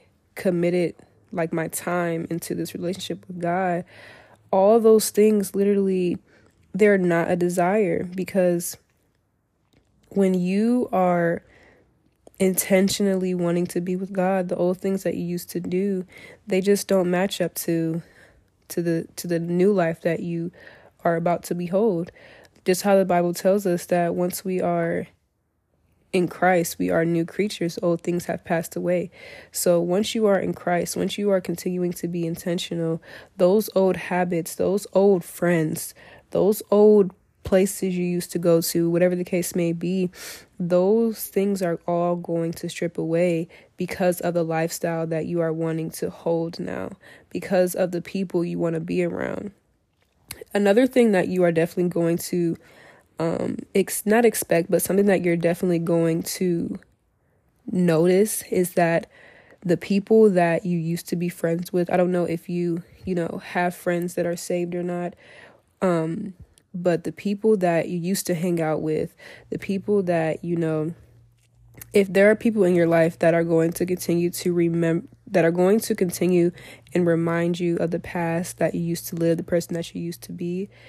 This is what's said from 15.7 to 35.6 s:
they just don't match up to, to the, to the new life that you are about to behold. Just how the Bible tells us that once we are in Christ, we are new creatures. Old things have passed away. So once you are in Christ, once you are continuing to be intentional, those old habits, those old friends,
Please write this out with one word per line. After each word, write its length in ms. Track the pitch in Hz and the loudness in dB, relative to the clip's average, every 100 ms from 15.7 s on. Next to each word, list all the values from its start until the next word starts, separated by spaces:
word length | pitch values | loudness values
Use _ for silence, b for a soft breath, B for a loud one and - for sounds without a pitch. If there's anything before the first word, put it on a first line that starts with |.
| 180 202 190 180 B B B - | -2 -2 -2 -6 B B B -4
they 120 | 190 | 0
just 280 | 190 202 - | 2 0 2
don't 240 | 196 180 | 2 2
match 280 | 180 190 - | 0 0 -2
up 140 | 170 | -4
to, 480 | - - 165 165 165 b b b b _ _ - | -4 -2 0 0 -4 b b b b _ _ -10
to 120 | - | -6
the, 260 | 170 165 - - | -2 -2 -4 -10
to 100 | 175 | -4
the 120 | 170 | -4
new 320 | 170 175 185 | -2 2 4
life 300 | 202 165 160 | 4 0 -2
that 200 | - 165 | -2 -2
you 300 | 175 170 170 B B B B _ | -4 -6 -6 B B B B _
are 120 | 175 165 | -2 0
about 280 | 170 170 | 0 -2
to 120 | - 175 | -4 -6
behold. 560 | 175 185 226 170 175 B B B B _ - | -2 0 2 0 -4 B B B B _ -2
Just 180 | 180 | 0
how 120 | 202 196 | 4 4
the 100 | 185 | 4
Bible 280 | 175 175 | 2 0
tells 320 | 170 190 202 196 | 0 2 2 2
us 200 | 175 - | -2 0
that 280 | 175 170 175 | 0 0 0
once 300 | 180 170 190 | -2 -4 -4
we 160 | 185 | -2
are 460 | 180 170 170 175 180 _ _ _ _ _ _ _ _ _ _ | -2 0 -2 -4 -6 _ _ _ _ _ _ _ _ _ _
in 140 | 190 175 | -2 -2
Christ, 500 | - 180 180 170 - | 0 2 2 0 -4
we 120 | 180 | -2
are 160 | 175 165 | 0 0
new 200 | 170 170 | 0 -2
creatures. 540 | - 208 - 175 - | -4 -4 -4 -6 -4
Old 200 | 180 170 | -2 -2
things 240 | - 170 - | -2 -4 -4
have 180 | 180 | -8
passed 320 | - 165 165 - | -4 -4 -4 -6
away. 340 | 175 180 175 B B B B | -2 -2 -4 B B B B
So 280 | - - 175 | -2 2 2
once 340 | 175 180 220 | 2 0 -2
you 120 | 233 214 | 0 2
are 140 | 196 | 2
in 140 | 175 | 0
Christ, 440 | 175 - 175 175 - | -4 -2 -2 -2 -4
once 200 | 185 - | -4 -2
you 120 | 202 | 0
are 120 | 190 | 0
continuing 520 | 180 175 190 180 175 | -2 -6 -6 -4 -4
to 140 | 180 175 | -4 -6
be 180 | 175 165 | -4 -4
intentional, 760 | 170 - 175 - 170 165 160 B B B - | -6 -4 -6 -4 -4 -4 -4 B B B 2
those 320 | 180 208 208 - | 4 4 2 2
old 220 | 190 180 | 2 0
habits, 580 | - 180 180 175 165 - | -2 -2 0 -2 -4 -2
those 300 | 180 196 - | -2 -2 0
old 300 | 190 202 190 | 2 4 4
friends, 720 | - - 175 175 | 0 -4 0 2